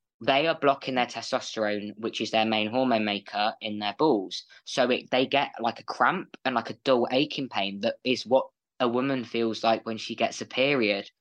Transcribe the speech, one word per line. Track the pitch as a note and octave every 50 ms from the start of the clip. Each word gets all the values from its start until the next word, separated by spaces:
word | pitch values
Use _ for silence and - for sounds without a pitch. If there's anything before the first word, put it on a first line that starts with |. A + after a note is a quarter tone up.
| _ _ _ _
they | A2+ B2 C3+ C#3 D3+
are | E3 E3 -
blocking | - C#3+ C#3 - - - C3
their | B2+ B2
testosterone, | A#2+ - A#2 A2+ - - B2 A#2+ - - A#2+ A2 G#2 G#2 G#2 G2+ G#2 G#2 -
which | G#2+ A2+ A2 -
is | A2+ G#2
their | - A2 A2
main | A2+ A2 G#2+ G#2+ G#2+
hormone | A2+ B2+ C3 B2+ A#2+ A2 G#2+
maker, | G#2 G2+ G2+ G2 - - G2+ G#2 A2 A2+ -
in | - A2 G#2 G#2
their | G#2 G#2 G2+ -
balls. | D3 D#3+ C3+ G#2 F#2+ F2 - - - _ - - _
So | - - - B2+ B2
it, | B2 - - -
they | - B2+ C3+
get, | C3 - C#3 C#3+ C3 - -
like, | A2+ A#2 A#2 -
a | -
cramp | - - - B2 B2+ D#3 F#3 - - - - _
and, | C3 B2+
like, | A#2 A2+ -
a | G#2+ - _
dull | - C3 B2 A#2+ -
aching | A#2+ C3 D3 D3 - - C#3 A#2+
pain | - G#2+ G2 G2 G2 G2+
that | G2+ A#2 A2+ - _
is | B2+ B2+ A2+ -
what | G#2+ B2 - - - _ _ _ _ _ _
a | B2+ A#2+
woman | A#2 B2 B2+ C#3 C#3 C3 A#2
feels | - - A#2 A#2 A2+ A2 G#2+ -
like | A#2 A2+ A2 -
when | A2+ A2+ G#2+
she | - - A#2
gets | A2 A2+ G#2 G#2 -
a | -
period. | G#2+ - - B2+ C#3 C#3+ C3+ A#2 G#2 G2+ G2 G2+ - _ _